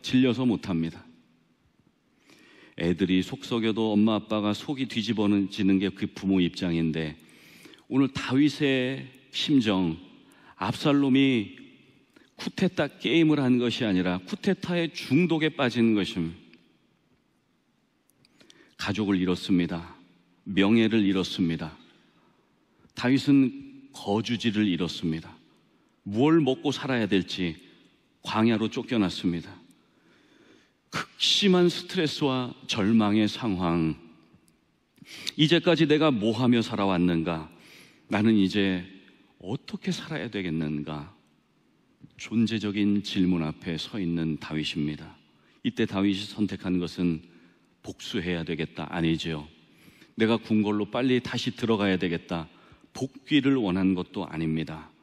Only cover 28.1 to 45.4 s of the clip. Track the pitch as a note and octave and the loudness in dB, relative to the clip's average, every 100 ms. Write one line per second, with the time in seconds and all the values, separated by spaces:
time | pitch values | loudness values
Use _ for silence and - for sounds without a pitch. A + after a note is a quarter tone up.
28.1 | _ - A2 A2+ A2+ A2 - A#2 A#2+ F#2 | _ -6 2 2 2 -2 -4 -4 0 0
29.1 | - F#2 E2+ - - - _ _ _ _ | 0 -4 -4 -8 -20 -20 _ _ _ _
30.1 | _ _ _ _ _ _ _ _ - - | _ _ _ _ _ _ _ _ -10 -10
31.1 | - - - G3+ F3+ F3 - - F#3 D3+ | -4 0 4 4 6 4 2 -6 -2 -2
32.1 | - D3 C3 B2 - - - G2+ A2+ G#2 | 0 0 0 -4 -10 -6 0 4 4 4
33.1 | G#2+ G#2+ - A#2+ F2+ F2 E2+ D#2+ D2 - | 4 2 0 -4 0 0 2 0 -2 -12
34.1 | - _ _ _ _ _ _ _ _ - | -20 _ _ _ _ _ _ _ _ -20
35.1 | - - - D#3 E3+ - D#3 D#3 D3+ D#3 | -12 -10 0 4 4 4 2 4 4 4
36.1 | A#2+ G#2+ A2 B2+ A#2+ G#2+ G2+ G2 F2+ F2 | 2 0 2 2 2 0 -2 0 2 2
37.1 | E2 D#2+ D#2+ D#2+ - - - - _ _ | 2 -2 -6 -8 -18 -20 -20 -20 _ _
38.1 | G2+ G#2+ G#2+ F#2+ G#2 G2 F2+ F2+ - - | 0 2 4 2 2 0 -2 -6 -20 -20
39.1 | _ _ _ F#2 B2 - G3+ - F3 - | _ _ _ -10 -10 -8 -8 -6 -6 -6
40.1 | D#3 A#2 G#2 F2+ D#2+ D2+ D2+ D2 D2+ D2+ | -8 -6 -6 -4 -2 -2 -4 -6 -10 -12
41.1 | _ _ _ _ _ _ _ _ _ - | _ _ _ _ _ _ _ _ _ -20
42.1 | - - A#2 G#2+ A2 G#2 G2+ G2+ G2+ F#2+ | -20 -4 0 0 0 -4 0 0 0 -2
43.1 | G2 F2+ F2 D#2 D#2 F#2 E2 - A2 F2 | 0 2 2 -2 -8 -8 -8 -8 -6 -4
44.1 | E2+ D#2+ D2 - D2+ D2+ D#2+ D2 D2 E2 | -4 -4 -6 -6 -6 -6 -4 -6 -6 -14
45.1 | - _ _ | -20 _ _